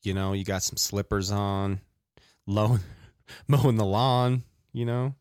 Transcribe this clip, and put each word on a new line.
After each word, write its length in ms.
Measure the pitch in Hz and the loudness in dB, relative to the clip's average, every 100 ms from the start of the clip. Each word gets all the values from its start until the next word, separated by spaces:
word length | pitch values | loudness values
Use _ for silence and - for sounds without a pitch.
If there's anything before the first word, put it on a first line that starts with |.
You 120 | 104 | -4
know, 200 | 95 95 | -2 -2
you 100 | 98 | -4
got 200 | 95 95 | -2 -4
some 140 | - - | -4 -4
slippers 540 | - 101 98 104 92 | -4 -4 -2 -2 -2
on. 480 | 101 101 98 98 98 - _ _ _ _ _ - | -2 -2 -2 -2 -4 -8 _ _ _ _ _ -4
Low, 340 | 101 107 117 90 - - | 0 2 2 -2 -16 -20
<laughs> 340 | _ _ - - | _ _ -20 0
mowing 300 | 139 131 113 | 4 4 4
the 80 | 101 | 2
lawn, 580 | 101 131 123 123 127 120 _ _ | 2 2 4 2 0 -4 _ _
you 120 | - 117 | -6 -4
know? 300 | 120 131 139 | -2 -4 -6